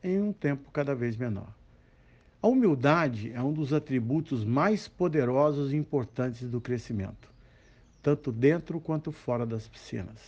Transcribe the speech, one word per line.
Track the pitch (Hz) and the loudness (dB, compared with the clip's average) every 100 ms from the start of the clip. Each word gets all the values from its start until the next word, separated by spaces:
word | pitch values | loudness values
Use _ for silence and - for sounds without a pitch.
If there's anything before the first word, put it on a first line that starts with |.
em | 180 196 | -2 0
um | 208 | -2
tempo | 202 143 135 - | -2 -2 -2 -4
cada | 151 143 | -4 -2
vez | 127 120 110 | -2 -2 -2
menor. | 123 95 92 - - - _ _ _ - _ _ | -4 -4 -8 -18 -20 -20 _ _ _ -20 _ _
A | 214 | 2
humildade | 262 214 139 139 165 147 110 113 | 4 4 4 4 4 2 -2 -6
é | 120 | -4
um | 135 | -2
dos | 156 135 | -2 0
atributos | 151 147 131 113 120 - 123 107 | 0 0 -2 0 -2 -2 -2 0
mais | 131 190 214 - | 2 2 2 -4
poderosos | - 180 156 123 131 151 143 139 | -4 0 2 2 4 2 2 0
e | 151 | -2
importantes | 147 143 117 - 127 120 123 | -2 -2 -2 -4 -4 -4 -6
do | 120 | -6
crescimento, | 120 120 - 107 98 - - - - - - _ - _ | -4 -6 -4 -6 -6 -10 -20 -20 -20 -20 -20 _ -20 _
tanto | 147 147 131 | 0 0 -2
dentro | 113 139 165 - 165 | 2 4 4 -2 -8
quanto | 160 156 156 | -4 -4 -4
fora | 151 - 120 117 | -8 -4 -2 -2
das | 113 - | -6 -8
piscinas. | - - 120 95 113 | -18 -10 -10 -10 -14